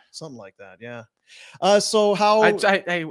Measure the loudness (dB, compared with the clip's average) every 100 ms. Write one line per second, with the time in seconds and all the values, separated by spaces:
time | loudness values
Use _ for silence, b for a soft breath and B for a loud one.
0 | _ -20 -18 -18 -20 _ -20 -20 -18 -18
1 | -18 _ B B B B 2 2 2 0
2 | 2 2 2 4 4 2 0 0 -2 -6
3 | -4